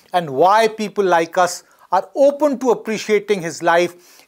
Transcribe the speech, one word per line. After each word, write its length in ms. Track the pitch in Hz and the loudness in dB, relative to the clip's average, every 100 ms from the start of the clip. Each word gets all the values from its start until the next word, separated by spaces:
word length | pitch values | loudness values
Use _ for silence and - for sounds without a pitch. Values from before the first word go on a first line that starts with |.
| _ | _
and 160 | 180 160 | -6 -4
why 360 | 131 175 214 226 | 2 4 4 2
people 380 | 220 208 - 190 | -2 -8 -2 0
like 320 | 170 165 185 | 0 0 0
us 260 | 175 - _ _ - | -2 -4 _ _ -4
are 180 | 180 - - | -4 -2 2
open 420 | 277 285 294 262 | 2 2 -2 0
to 120 | 254 | -2
appreciating 680 | 208 - 214 - 208 202 202 | -2 -2 -6 -2 -2 0 -4
his 200 | 165 139 | -4 -4
life 640 | 170 170 175 - _ - | 0 2 0 -6 _ -20